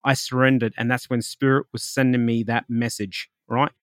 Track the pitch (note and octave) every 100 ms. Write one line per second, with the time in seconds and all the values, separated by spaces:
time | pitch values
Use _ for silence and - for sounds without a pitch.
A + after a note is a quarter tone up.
0 | C#3 C3+ - B2+ C3 C3 A2+ - A#2+ A#2+
1 | - B2 - - C3+ C3+ - A#2 - -
2 | C3 B2 A#2 A#2 G#2+ A#2 - A#2 A#2 -
3 | G2+ - - _ - A#2 C#3+ -